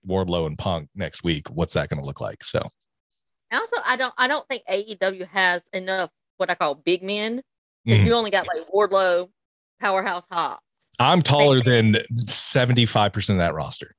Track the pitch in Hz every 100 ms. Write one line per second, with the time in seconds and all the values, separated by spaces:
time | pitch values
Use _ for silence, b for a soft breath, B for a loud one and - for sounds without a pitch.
0 | 95 95 90 87 80 76 98 85 73 98
1 | 80 - 85 76 - 73 82 85 71 73
2 | 69 69 52 - - - - _ _ _
3 | _ _ _ _ - 233 453 480 - 254
4 | 247 254 254 294 - 247 - 196 220 202
5 | 196 190 185 196 185 175 _ 190 185 190
6 | 165 _ _ - 180 175 156 143 165 180
7 | 190 208 220 247 - _ _ _ 117 107
8 | 233 233 214 190 180 160 160 196 202 196
9 | 185 175 180 _ _ _ _ - 208 190
10 | 196 175 - 175 143 - _ _ - -
11 | 131 180 135 147 147 131 123 120 110 98
12 | - 117 104 - - 135 123 123 117 110
13 | 101 104 98 92 85 78 71 - -